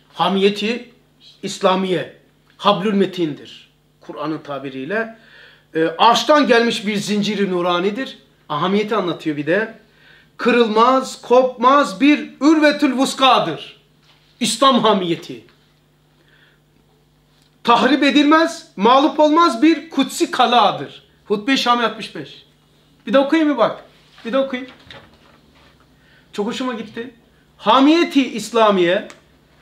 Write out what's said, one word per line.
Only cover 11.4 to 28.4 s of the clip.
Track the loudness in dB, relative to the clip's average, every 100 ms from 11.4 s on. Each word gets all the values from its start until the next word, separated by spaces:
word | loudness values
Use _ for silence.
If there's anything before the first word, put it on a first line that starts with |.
| 2 0 2 4 2 2
bir | 2 2 -2 0
ürvetül | 2 4 2 2 0
vuskadır. | 0 -2 0 2 2 0 -8 -14 -20 _ _ _ _ _ -8
İslam | -6 2 2 4
hamiyeti. | 2 0 -2 -6 -8 -18 -20 _ _ _ _ _ _ _ _ _ _ _ _ _ _ _ _ _ _ _ _ _
Tahrip | 0 2 2 2
edilmez, | 2 2 2 2 0 -6 -16 -2
mağlup | 2 4 2 2
olmaz | 2 4 2 2
bir | 2 2 -4
kutsi | -4 -4 -4 -4
kaladır. | 0 2 4 2 -2 -12 -16 _ _
Hutbe-i | -6 -4 -2 -2
Şami | 0 0
altmış | -2 -6 -14
beş. | -14 -16 -20 _ _ _ _ _ _ 0
Bir |
de | 0
okuyayım | 2 0 0
mı | 0
bak? | -2 -2 -18 _ _ _
Bir | -4
de | -2
okuyayım. | -2 -6 -12 -20 -20 -20 -20 _ _ _ _ _ _ _ _ _ _ _ _
Çok | -8 -6
hoşuma | -6 -6
gitti. | -8 -12 -14 -14 _ _ _ _ _
Hamiyeti | 2 4 6 4 2 0 -2
İslamiye | -6